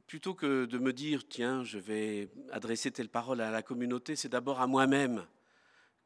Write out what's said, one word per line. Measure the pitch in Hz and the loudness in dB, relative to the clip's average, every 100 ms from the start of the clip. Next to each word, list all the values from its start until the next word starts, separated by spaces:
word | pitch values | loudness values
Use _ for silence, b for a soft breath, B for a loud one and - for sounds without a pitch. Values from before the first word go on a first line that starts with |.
| - | -14
Plutôt | 156 190 | -8 -6
que | 180 143 135 | 0 2 2
de | 120 123 | 2 2
me | 131 | 0
dire, « | 127 151 139 - | 0 -2 -2 -2
Tiens, | - 120 131 | -2 0 0
je | 117 104 | -4 -8
vais | 95 107 107 104 101 - - | -4 -2 0 -2 -6 -12 -10
adresser | 120 113 113 139 | -8 -4 -2 -2
telle | - 110 | -4 -4
parole | 120 120 123 | -4 -2 -2
à | 110 | 0
la | 110 | -2
communauté », | - 120 123 123 - | -2 -4 -2 -2 -4
c'est | 147 127 | -6 -2
d'abord | 123 127 127 | -2 0 0
à | 127 | 4
moi-même | 131 135 139 135 110 87 _ b b b b b b | 6 6 6 4 0 -6 _ b b b b b b